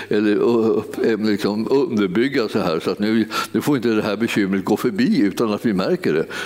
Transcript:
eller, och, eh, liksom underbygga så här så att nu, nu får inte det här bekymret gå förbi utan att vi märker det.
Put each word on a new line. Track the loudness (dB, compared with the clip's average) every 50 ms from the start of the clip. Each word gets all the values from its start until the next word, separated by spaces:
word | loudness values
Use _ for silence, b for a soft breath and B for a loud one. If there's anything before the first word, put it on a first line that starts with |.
| B
eller, | -2 0 2 2 2 2 2
och, | 2 2 2 2 2 2 0 0 -2 -4 -4 -2 0
eh, | 0 0 0
liksom | 0 0 0 0 0 -2 -2 -2 -2 0
underbygga | 0 0 0 0 0 0 0 0 2 0 0 0 0 -2 -2
så | -2 -2 -2
här | 0 0 -2 -2
så | -2 -4
att | -4 -2
nu, | 0 0 2 0 0 0 B B B -4
nu | -4 -2
får | 0 0 0
inte | 2 2 2
det | 0 0
här | 0 0 -2
bekymret | -2 -2 0 0 0 0 2 0 0 0
gå | 0 0
förbi | 0 0 -2 0 0 0 2 2 2
utan | 2 2 2 0 0 0 0
att | 0 0
vi | 0 0
märker | 0 0 0 -2 -2 0 0 0
det. | 0 -2 B B B B